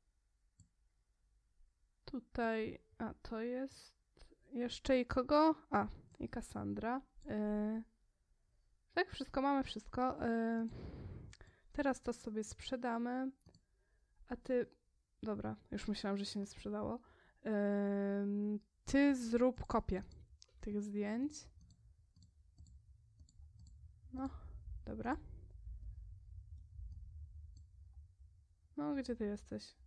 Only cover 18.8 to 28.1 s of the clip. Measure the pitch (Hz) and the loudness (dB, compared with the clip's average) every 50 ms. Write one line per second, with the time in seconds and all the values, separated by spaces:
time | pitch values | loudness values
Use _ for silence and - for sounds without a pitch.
18.8 | _ - - 277 285 285 277 247 240 226 233 233 247 254 247 - - - - 220 | _ 4 6 8 8 8 6 4 2 2 4 6 6 6 4 2 -2 0 0 2
19.8 | - - 190 185 202 - - - - - - - - - - - - 214 208 208 | 2 2 0 0 -2 -6 -14 -18 -20 -20 -20 -20 -20 -20 -18 -10 -6 -4 -2 -2
20.8 | 208 208 202 208 202 208 220 240 269 302 302 - - - - - - - - - | -2 -2 -2 -2 0 0 0 0 -2 -2 -4 -8 -14 -16 -20 -20 -20 -20 -20 -20
21.8 | - - - - - _ _ - - - _ - - - - - - - - - | -20 -20 -20 -20 -20 _ _ -20 -20 -20 _ -20 -20 -20 -20 -20 -20 -20 -20 -20
22.8 | - - - - - - - - - - _ - - - - - - - - - | -20 -20 -20 -20 -20 -20 -20 -20 -20 -20 _ -20 -20 -20 -20 -20 -20 -20 -20 -20
23.8 | - - - - - - 254 254 269 269 - - - - - - - - - - | -20 -20 -20 -20 -16 -10 -6 -4 -4 -4 -4 -8 -12 -12 -12 -12 -10 -10 -10 -8
24.8 | - 226 214 220 226 240 302 - - - - - - - - - - - - - | -8 -8 -6 -4 -2 -2 -2 -4 -4 -10 -14 -14 -14 -16 -16 -14 -12 -10 -10 -10
25.8 | - - - - - - - - - - - - - - - - - - - - | -10 -10 -10 -10 -12 -14 -14 -16 -16 -16 -14 -14 -14 -14 -16 -16 -16 -14 -14 -12
26.8 | - - - - - - - - - - - - - - - - - - - - | -10 -10 -10 -12 -12 -12 -12 -12 -14 -14 -14 -14 -16 -16 -16 -18 -18 -20 -20 -20
27.8 | - - - - - - | -20 -18 -18 -18 -18 -20